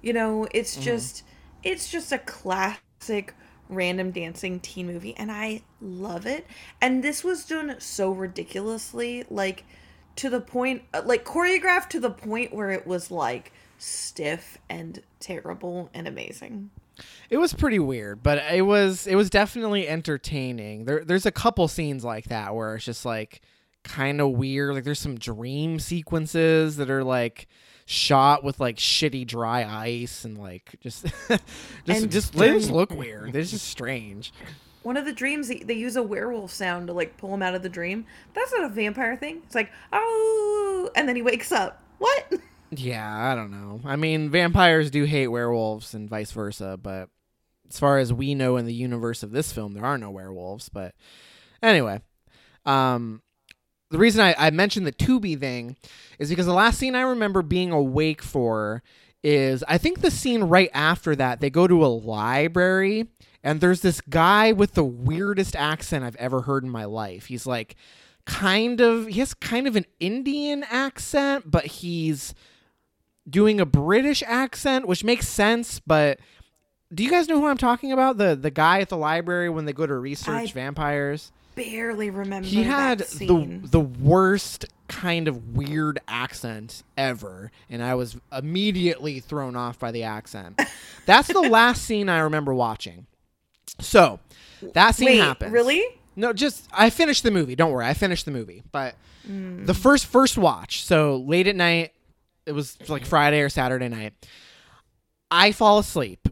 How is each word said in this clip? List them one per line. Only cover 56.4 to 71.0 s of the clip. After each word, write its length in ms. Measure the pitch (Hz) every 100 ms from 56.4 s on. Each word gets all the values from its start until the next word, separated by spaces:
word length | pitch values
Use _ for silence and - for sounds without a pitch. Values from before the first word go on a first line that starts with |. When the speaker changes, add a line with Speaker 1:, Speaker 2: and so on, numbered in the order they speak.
| 180
Speaker 2:
the 60 |
last 260 | 180 226 233
scene 160 | 262 254
I 60 |
remember 420 | 254 247 214 190
being 280 | 160 180 180
awake 520 | 160 135 135 156 151
for 580 | - 143 117 110 107 110 _ _ _ _
is, 400 | 151 147 135 131 -
I 100 | 165
think, 240 | 320 370
the 80 | 349
scene 340 | - 240 240 185
right 260 | 180 185
after 420 | 135 156 175 - 143
that. 260 | 131 120
They 100 | 143
go 160 | 139 180
to 180 | 175 147
a 20 |
library, 1160 | 117 110 107 107 135 165 170 180 190 190 214 226 _ - _
and 180 | 139 156
there's 200 | 180 180
this 200 | 190 165
guy 500 | - 160 170 208 220
with 220 | 208 202
the 100 | -
weirdest 720 | 143 120 127 160 202 196 190 170
accent 480 | 147 156 - 151
I've 120 | 127 113
ever 260 | 123 131
heard 220 | 120 135
in 80 | 127
my 140 | 120 104
life. 420 | 110 104 92 -
He's, 180 | 123 131
like, 300 | 123 110 - - - _ _ -
kind 560 | - 190 196 233 240
of, 240 | 233 233 220
he 100 | 202
has 160 | 269 -
kind 320 | - 233 277
of 80 | 214
an 100 | 175 _
Indian 640 | 175 240 269 294 294 285 220
accent, 800 | 240 269 -